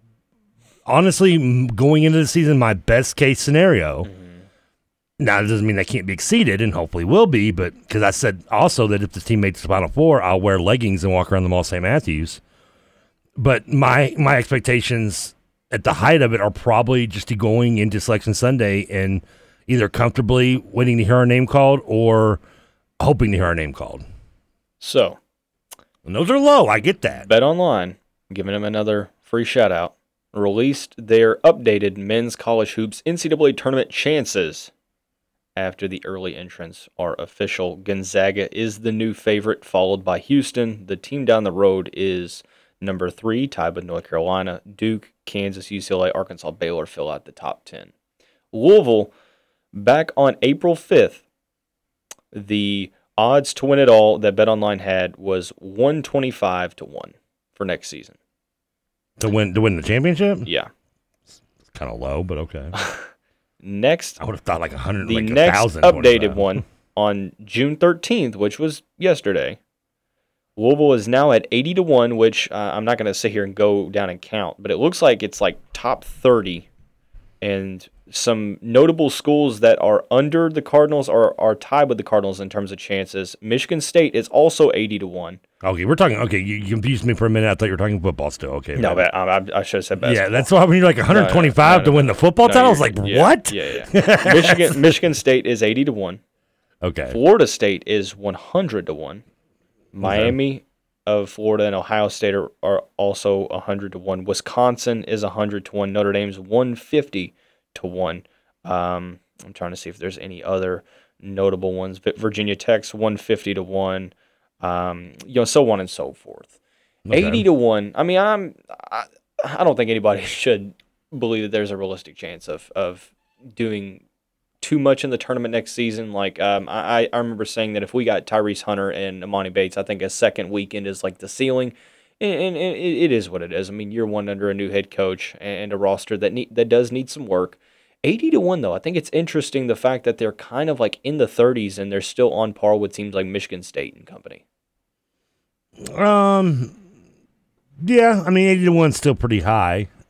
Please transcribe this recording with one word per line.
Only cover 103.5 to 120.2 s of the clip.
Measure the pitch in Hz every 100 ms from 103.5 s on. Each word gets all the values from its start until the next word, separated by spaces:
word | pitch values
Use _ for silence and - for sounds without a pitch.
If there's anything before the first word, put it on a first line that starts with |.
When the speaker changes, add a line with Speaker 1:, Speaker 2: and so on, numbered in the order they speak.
| 92
Speaker 2:
hundred | 104 98 101
to | 92
one. | 95 92
Wisconsin | 95 95 - 123 123 120 123 113
is | - 110
a | 101
hundred | 107 104 104 -
to | 101
one. | 98
Notre | 104 101
Dame's | 101 101 95
one | 92 117 127
fifty | 113 - 151 143 98 87 _ _ _ _
to | - 92
one. | 90 87 87 - _ _ _
Um, | 87 90 87 90 90 87 _ _
I'm | 92
trying | - 87
to | 87
see | 85
if | 92
there's | 92 92
any | 95 90
other | 87 95 92 90 - _ _ _
notable | 98 98 98 92 95
ones. | 92 95 92
But | 107 107
Virginia | 107 104 104 98
Tech's | - 107 -
one | 107 110 101
fifty | - 110 101
to | 95
one. | 92 95 95 95 95 _ _ _ _ _
Um, | 90 87 90 87 87 - -
you |
know, | 123
so | 113 151 120
on | 101
and | 92
so | - 69
forth. | - - - _ _ _ _ _ _ 101
Speaker 1:
Okay. | 139
Speaker 2:
Eighty | 208 233
to | 190
one. | 143 117 107 101
I | -
mean, | 170 185
I'm, | 208 208 175 - _ - -
I, | - - _ _ -
I | 127 -
don't | 170 123
think | 113
anybody | 113 104 98